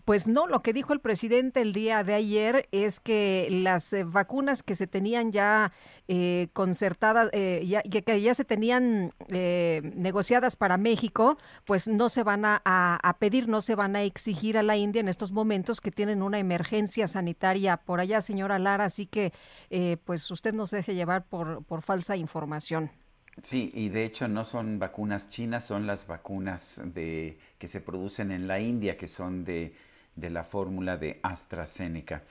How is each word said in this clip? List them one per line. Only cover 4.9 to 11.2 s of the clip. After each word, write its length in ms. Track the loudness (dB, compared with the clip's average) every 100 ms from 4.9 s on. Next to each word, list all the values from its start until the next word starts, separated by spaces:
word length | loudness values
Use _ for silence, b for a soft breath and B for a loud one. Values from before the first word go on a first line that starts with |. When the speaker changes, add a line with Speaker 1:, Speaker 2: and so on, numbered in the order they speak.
| -2 0 0 0
Speaker 1:
ya, 420 | 2 4 4 4 B B B -4
eh, 400 | 0 2 0 -2
concertadas, 760 | -2 -2 0 -2 2 4 4 4
eh, 260 | 2 0 0
ya, 180 | 0 -2
que, 200 | 0 -2
que 180 | 2 2
ya 140 | 4
se 100 | 2
tenían, 720 | 0 0 2 4 4 2 0 -6 -6
eh, 520 | -2 0 2 2 0 -2
negociadas 600 | -4 -2 0 2 4 4 2
para 200 | 2 4
México, 640 | 4 2 0 4